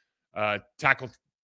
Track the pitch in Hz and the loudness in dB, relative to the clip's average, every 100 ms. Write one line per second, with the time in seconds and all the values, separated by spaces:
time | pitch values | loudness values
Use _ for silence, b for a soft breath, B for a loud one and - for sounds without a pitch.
0 | _ _ _ - 107 104 - - 147 135 | _ _ _ -4 -2 -2 -8 -2 0 0
1 | 127 - _ _ | -2 -16 _ _